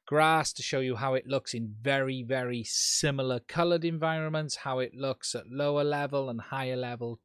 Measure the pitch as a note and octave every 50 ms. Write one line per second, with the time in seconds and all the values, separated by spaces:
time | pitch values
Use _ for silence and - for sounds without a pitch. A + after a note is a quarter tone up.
0 | - - C#3+ D3+ D#3 D#3+ D#3+ D#3+ - - - - C3 - - C3+ C3 B2+ B2 G#2+
1 | C3+ C3+ C3 C3 - B2 C#3 C3 - - - A2+ A#2 G#2+ G#2+ A2 A#2 C#3 C#3 C#3
2 | C3+ C3+ C3 C3 A#2+ A#2 C3 C3 B2+ B2 B2 A#2+ A2 - - - - - - -
3 | - D3 C#3 C#3 C3 C3 B2 B2 - - - D#3+ E3+ F3 F3 E3 D#3+ E3+ E3 D#3
4 | D#3+ D#3+ D#3+ D#3+ D#3 D#3 D#3 D#3 D#3 C#3+ - - - C#3 C3 B2+ B2+ - - B2+
5 | C#3 C3+ B2+ - - - - A#2 - A2+ B2 C#3 C#3+ D3 D3 D3 C#3+ D3 D3 C#3+
6 | C#3+ C3+ C#3+ C#3 C3+ C3 A#2 A2+ A2 - C#3 C3+ C3 B2+ B2+ B2+ B2+ A#2+ B2 A2+
7 | A#2+ A#2 A#2 -